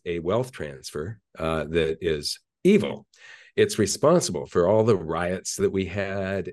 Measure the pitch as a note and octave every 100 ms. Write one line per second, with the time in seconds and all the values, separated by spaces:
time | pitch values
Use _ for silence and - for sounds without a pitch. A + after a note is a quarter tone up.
0 | F2+ E2+ E2 A2+ B2+ - D2 C2+ - D2
1 | F2 A2+ _ - D#2+ D#2+ D2+ E2 D#2+ D#2+
2 | E2+ D2+ D2 - _ _ F3+ G#3 C#2 -
3 | - _ - - - - G#2+ - G2 -
4 | D3 F3 - D#2+ C2+ F2+ F2 A2 A2+ F#2+
5 | D#2+ E2 F2 F#2 - - F#2+ G2 F2+ G2
6 | G2 G2 F#2+ G2 F2+